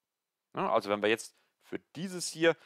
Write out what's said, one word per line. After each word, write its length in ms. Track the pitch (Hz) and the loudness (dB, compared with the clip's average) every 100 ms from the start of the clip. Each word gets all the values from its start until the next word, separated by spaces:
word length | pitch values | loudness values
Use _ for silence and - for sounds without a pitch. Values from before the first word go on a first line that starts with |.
| _ _ _ _ _ | _ _ _ _ _
Ja, 160 | 139 185 | -4 0
also 200 | 110 101 | 0 0
wenn 100 | 104 | 0
wir 80 | 104 | 2
jetzt 260 | 113 - _ _ _ | 0 -4 _ _ _
für 160 | - - _ 135 | -12 -12 _ -10
dieses 320 | 190 180 - | -8 -8 -8
hier 280 | 160 165 156 | 2 2 2